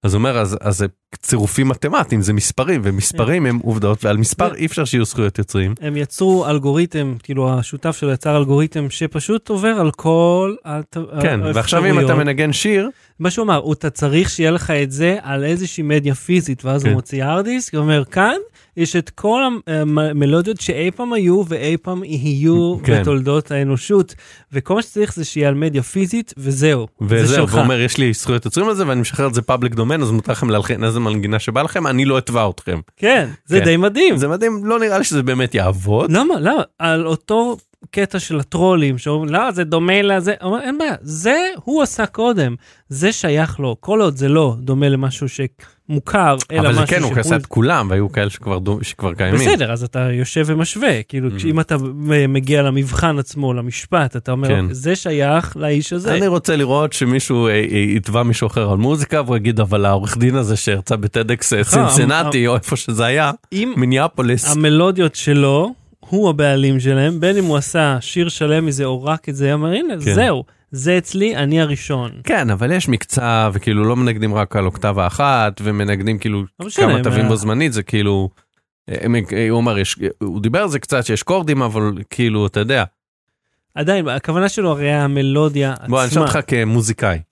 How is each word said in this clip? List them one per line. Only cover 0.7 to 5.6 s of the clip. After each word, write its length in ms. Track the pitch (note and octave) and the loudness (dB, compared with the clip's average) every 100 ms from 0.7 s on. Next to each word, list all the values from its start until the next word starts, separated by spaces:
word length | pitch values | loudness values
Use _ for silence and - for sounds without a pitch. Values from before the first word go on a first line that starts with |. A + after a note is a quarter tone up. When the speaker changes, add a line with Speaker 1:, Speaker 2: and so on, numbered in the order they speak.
| F#2+ | -2
Speaker 1:
זה 80 | G2+ _ _ - | -4 _ _ -12
צירופים 460 | - A#2+ G2+ - C3+ | -2 -2 0 0 0
מתמטיים, 540 | A#2+ D3 B3+ F3 A2+ | 0 -2 -2 0 0
זה 100 | G2 | 0
מספרים, 480 | G#2+ - - C3+ E3 | 0 -2 -2 -2 0
ומספרים 580 | G2 G2 - E3 A#2 F3 | 0 0 -2 -2 0 0
Speaker 2:
כן. 60 | C3+ | 0
Speaker 1:
הם 100 | A#2+ | 0
עובדות, 420 | A#2 G#2+ G2+ G#2 | -2 0 0 0
ועל 120 | G#2+ G#2+ | 0 0
מספר 340 | A2 - F3+ | 0 0 -2
Speaker 2:
כן. 60 | E3+ | -2
Speaker 1:
אי 100 | D#3+ | -6
אפשר 180 | - | -4
שיהיו 200 | C#3 B2 | -2 0
זכויות 340 | A2 - G#2 - | -2 0 -2 -2
יוצרים." 360 | G#2 G2+ | -4 -2